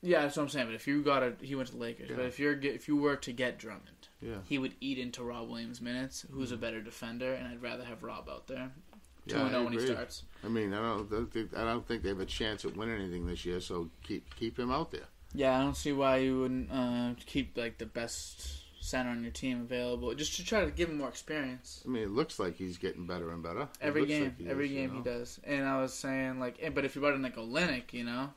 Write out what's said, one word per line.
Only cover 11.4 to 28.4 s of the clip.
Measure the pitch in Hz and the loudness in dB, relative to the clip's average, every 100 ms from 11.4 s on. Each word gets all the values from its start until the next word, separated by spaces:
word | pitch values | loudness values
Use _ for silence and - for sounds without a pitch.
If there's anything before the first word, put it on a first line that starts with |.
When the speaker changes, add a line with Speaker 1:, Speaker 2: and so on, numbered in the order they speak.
| 107 - | -2 0
Speaker 2:
I | |
don't | 113 117 107 | 2 0 0
think | 117 | -2
they | 95 | 0
have | 95 | 0
a | 95 | -2
chance | - 113 104 | 0 0 0
at | - 90 | -2 -2
winning | 110 113 | -2 0
anything | 95 87 87 | -2 0 0
this | 85 | 0
year. | 90 90 | 0 -2
So | - 90 85 - | 0 -2 -2 -6
keep, | - 101 - | -6 -6 -6
keep | - 113 117 | -4 -4 0
him | 123 | 0
out | 135 165 | 0 0
there. | - - - - | -6 -12 -18 -10
Speaker 1:
Yeah, | - 131 131 | 4 6 6
I | |
don't | 139 139 | 4 2
see | 151 | 0
why | 139 135 131 | 4 6 6
you | 131 131 | 6 4
wouldn't, | 127 127 120 | 2 0 0
uh, | 131 123 120 120 123 | 0 2 2 0 -2
keep, | - 143 131 - | -2 -2 0 -2
like, | 117 - | -4 -4
the | 113 | -6
best | 120 117 - - - - - - - | -4 -4 -4 -8 -8 -8 -8 -12 -10
center | - 131 123 | -2 0 0
on | 120 | 0
your | 117 | -4
team | - 131 123 | -2 -2 -2
available, | 120 123 123 123 120 | 0 0 0 0 0
just | 123 151 - | 0 -2 -2
to | |
try | 180 220 | 2 4
to | 165 | 4
give | 143 170 | 2 0
him | 151 | 2
more | 131 | -2
experience. | - - 156 135 127 - - - | -4 -4 -2 -2 -4 -10 -12 -2
Speaker 2:
I | |
mean, | 127 | 0
it | 107 | 2
looks | 104 160 - | 2 2 2
like | 95 82 | 0 0
he's | 95 85 | -4 -2
getting | 92 - 87 | -2 -2 -4
better | 90 85 | -2 -2
and | 85 | -4
better. | 82 90 | -4 -4
It | 143 - | -4 -2
Speaker 1:
Every | 147 147 | 0 4
Speaker 2:
looks | 147 | 4
Speaker 1:
game, | 151 | 4
Speaker 2:
like | 131 - | 2 -2
he | - | -4
Speaker 1:
every | 139 143 | 0 0
Speaker 2:
is, | |
you | 139 | 0
Speaker 1:
game | 135 | -2
he | 131 | -2
Speaker 2:
know? | |
Speaker 1:
does. | 123 120 120 - | -2 -2 -6 -10
And | - 139 135 | -2 0 2
I | 135 | 2
was | 131 | 2
saying, | 123 139 135 131 127 | -2 -2 0 0 0
like, | 127 - | -2 -2
eh, | 160 | -2
but | 135 | 2
if | 135 147 | 0 4
you | |
brought | 143 | 4
in, | 139 | 4
like, | 131 120 | 0 -2
Olynyk, | 113 135 175 127 120 | -2 2 2 2 -2
you | 123 | -6
know? | 117 120 139 143 | -2 -2 -4 -6